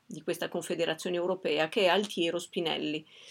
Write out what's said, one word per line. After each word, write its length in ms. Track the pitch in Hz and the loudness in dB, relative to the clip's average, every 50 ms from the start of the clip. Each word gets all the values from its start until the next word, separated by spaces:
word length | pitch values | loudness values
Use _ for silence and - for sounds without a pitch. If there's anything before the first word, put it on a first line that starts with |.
| _ | _
di 160 | - 185 156 | -14 -12 -8
questa 280 | - 180 165 - 170 165 | -4 -4 -2 -2 -2 -4
Confederazione 680 | - 175 165 - 175 160 165 160 160 - - 185 175 | -4 -4 -2 -2 -2 0 0 0 0 -2 -2 -2 -2
Europea, 520 | 175 175 185 185 185 - 156 147 151 160 160 | 0 0 0 -2 0 0 0 2 2 2 2
che 120 | - 226 | 2 4
è 60 | 190 | 6
Altiero 520 | 175 175 202 208 202 - 180 170 170 170 170 | 6 6 4 2 0 0 0 0 0 0 -2
Spinelli. 680 | - - - 185 170 160 147 143 151 151 151 156 156 _ - - - - | -4 -4 -4 -2 0 0 0 -2 -2 -2 -4 -4 -8 _ -20 -20 -20 -20